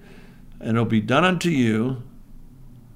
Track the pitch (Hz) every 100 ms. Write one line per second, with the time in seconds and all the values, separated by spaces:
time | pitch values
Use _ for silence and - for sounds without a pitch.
0 | - - - - - - 117 113 117 113
1 | 107 135 180 175 170 147 117 110 123 127
2 | - - - - - - - - -